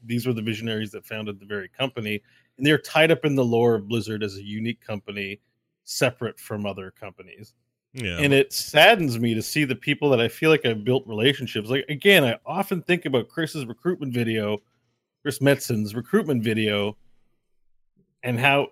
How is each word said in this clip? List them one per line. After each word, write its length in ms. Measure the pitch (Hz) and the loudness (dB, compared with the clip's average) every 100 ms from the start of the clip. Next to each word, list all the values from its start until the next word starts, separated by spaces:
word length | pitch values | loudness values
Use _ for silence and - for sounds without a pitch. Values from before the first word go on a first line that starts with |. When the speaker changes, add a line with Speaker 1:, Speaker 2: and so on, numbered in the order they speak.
Speaker 1:
these 220 | 117 120 123 | -6 -4 -2
were 80 | |
the 80 | 110 | -2
visionaries 480 | 110 107 113 110 107 | -4 -6 -6 -6 -8
that 120 | 101 - | -12 -12
founded 340 | 110 107 98 | -10 -10 -12
the 60 | 101 | -10
very 240 | 104 92 | -10 -10
company, 540 | - 135 123 107 104 - _ _ - | -6 -6 -6 -6 -6 -8 _ _ -2
and 80 | 143 | 2
they're 140 | 147 | 2
tied 320 | - 156 160 | 2 2 4
up 140 | 160 151 | 4 2
in 100 | 135 | 2
the 100 | 120 | 2
lore 300 | 117 120 113 | 4 4 2
of 120 | 101 | 0
Blizzard 360 | 117 104 107 | -4 -4 -6
as 140 | 104 95 | -6 -8
a 60 | |
unique 380 | 101 107 113 117 | -10 -6 -6 -8
company, 580 | - 104 104 101 98 101 _ _ _ _ - | -10 -10 -10 -10 -10 -12 _ _ _ _ -12
separate 540 | - 131 - 113 - | -2 -2 -2 -8 -10
from 260 | - 104 101 | -10 -8 -6
other 240 | 98 95 | -8 -14
companies. 640 | - 101 92 92 - 110 _ _ _ _ | -16 -18 -18 -20 -20 -20 _ _ _ _
Speaker 2:
Yeah. 260 | 127 104 87 | -8 -6 -2
Speaker 1:
And 120 | 143 | 2
it 220 | 139 131 | 4 2
saddens 640 | - - 147 185 226 151 113 | -4 0 6 6 6 2 0
me 160 | 117 | 0
to 80 | 110 | -2
see 220 | - 151 | -2 -2
the 120 | 139 117 | -2 -2
people 340 | - 143 147 | -4 -2 2
that 80 | 120 | 2
I 60 | 113 | 2
feel 240 | - 160 | 0 2
like 120 | 156 | 4
I've 200 | 123 107 | 2 0
built 240 | 110 131 113 | 0 0 -2
relationships. 600 | 107 143 139 120 113 107 | 0 2 2 -4 -6 -2
Like, 160 | 139 - | -4 -4
again, 340 | 147 202 190 | 2 6 6
I 140 | 127 - - | 6 0 -4
often 380 | 170 196 180 | -4 -2 -4
think 220 | 160 175 160 | 0 0 2
about 240 | 127 - | 0 0
Chris's 360 | - 160 156 117 | -4 -6 -6 -8
recruitment 480 | 113 175 180 139 | -6 -4 -4 -4
video, 460 | 120 113 110 104 104 - _ _ _ _ _ | -2 -2 -2 -2 -4 -8 _ _ _ _ _
Chris 160 | 143 131 | -8 0
Metzen's 560 | 139 139 - 110 104 117 | 2 2 0 -4 -4 -6
recruitment 480 | 120 214 156 127 | -2 0 2 0
video, 520 | 110 110 107 101 101 - _ _ _ _ _ _ _ _ _ _ _ _ | 0 0 0 0 -2 -6 _ _ _ _ _ _ _ _ _ _ _ _
and 180 | 123 120 | -4 0
how 280 | 139 139 - | 4 2 0